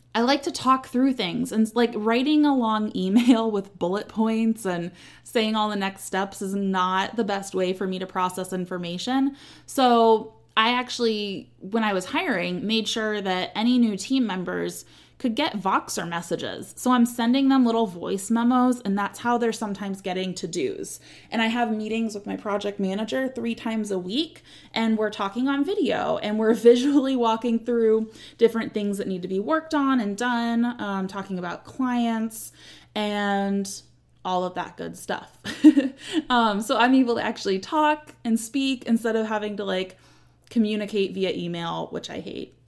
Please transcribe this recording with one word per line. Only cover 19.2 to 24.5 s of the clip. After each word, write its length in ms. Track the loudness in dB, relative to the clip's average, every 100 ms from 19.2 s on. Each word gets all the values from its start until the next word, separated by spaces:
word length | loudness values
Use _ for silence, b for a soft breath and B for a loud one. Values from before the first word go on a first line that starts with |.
| -2 0
they're 140 | 0
sometimes 480 | -2 -6 -6 -8 -8
getting 340 | -6 -4 -4 -6
to-dos. 640 | -6 -4 -4 -4 -10 -14 B B B
And 120 | -2
I 60 | 0
have 280 | 0 -2 -2
meetings 400 | -4 -4 -4 -6
with 100 | -8
my 120 | -8
project 420 | -4 -4 -4 -2
manager 480 | -2 -2 -2 -2 -4
three 260 | -4 -6
times 380 | -4 -4 -4 -2
a 80 | -4
week, 440 | -2 -4 -4 -8 B